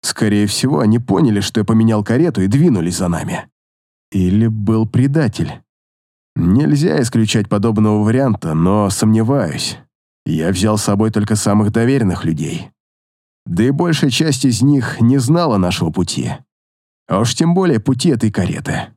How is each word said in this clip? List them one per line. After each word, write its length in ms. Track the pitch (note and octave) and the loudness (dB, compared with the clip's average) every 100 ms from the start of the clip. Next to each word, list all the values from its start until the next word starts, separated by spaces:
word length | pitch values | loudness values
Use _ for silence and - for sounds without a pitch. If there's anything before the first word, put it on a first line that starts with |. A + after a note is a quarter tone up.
Скорее 460 | - - A2 G#2 G#2 | -8 -2 0 2 0
всего, 320 | - B2+ D3+ | -2 -2 0
они 200 | A2 A#2 | 2 0
поняли, 420 | B2 F#3 C#3+ G2+ | 0 2 2 0
что 180 | G2 - | -2 -4
я 60 | G2+ | 0
поменял 380 | A2 A2+ G#2+ | 2 2 0
карету 380 | G2+ A#2+ E3+ G2+ | 0 0 0 0
и 60 | F#2+ | 0
двинулись 500 | C3+ E3+ G#2 E2 - | 2 2 2 -2 -4
за 100 | F2+ | -4
нами. 420 | E2+ - - - _ _ _ _ _ _ | -4 -6 -10 -12 _ _ _ _ _ _
Или 360 | F#2+ F2+ G2+ A2+ | -2 0 2 0
был 400 | A2 G2+ A2 A2 | 0 -2 0 0
предатель. 760 | - C3+ D3 D3+ - E2 - _ _ _ _ _ _ _ - | 0 0 0 -2 -2 -8 -8 _ _ _ _ _ _ _ -2
Нельзя 680 | E2+ A2 D3+ D3 D#3+ D3+ | 2 2 2 2 2 0
исключать 480 | A#2 A2+ G#2+ A2+ G2 | 0 0 0 0 0
подобного 540 | G#2 A2+ G#2+ G#2+ G#2+ | 0 0 2 2 2
варианта, 500 | G#2 B2 C3+ G2 E2 | 2 2 0 -2 -2
но 360 | D#2 F2 G#2 G2+ | 0 2 2 0
сомневаюсь. 880 | - G#2+ A2 A2 C#3 F2+ C#2 - - _ _ _ _ - | 0 2 2 2 0 -2 -6 -8 -10 _ _ _ _ -6
Я 240 | D#2 E2 | -2 -2
взял 280 | F2+ G#2+ G#2+ | 0 0 0
с 60 | |
собой 280 | - G2+ A2 | 0 0 0
только 240 | A2 G2+ G#2+ | 0 -2 -2
самых 360 | - G#2 G#2 | 0 2 2
доверенных 540 | A2 A#2 C3+ G#2 F2 E2 | 0 0 2 0 -2 -4
людей. 460 | D#2+ D#2 E2 - _ _ _ _ _ _ _ - | -4 -4 -8 -10 _ _ _ _ _ _ _ -8
Да 180 | E2+ | -2
и 80 | A#2+ | 0
большая 380 | C#3+ F3 D#3 D3 | 0 0 0 0
часть 360 | A#2+ D#3 C3+ C3+ | 0 -2 0 0
из 160 | G#2+ | 2
них 400 | C3+ C#3+ A2+ - | 2 2 0 0
не 160 | A#2 C3+ | 2 2
знала 400 | A#2+ E3 E3 G#2 | 2 2 2 0
нашего 340 | F2+ F2 E2+ | 0 -2 -2
пути. 400 | D#2 F2 - B1 - _ _ _ _ _ _ - | -2 -4 -4 -6 -8 _ _ _ _ _ _ -4
А 120 | F#2 | -2
уж 160 | A#2+ - | -2 0
тем 180 | E3+ | 0
более 260 | F3 F#3 A#2 | 2 2 0
пути 300 | G2+ B2+ F3 | 0 0 0
этой 220 | A#2+ A2 | 0 0
кареты. 640 | G2+ F#2 D2+ - - F2 | -2 -4 -4 -6 -6 -6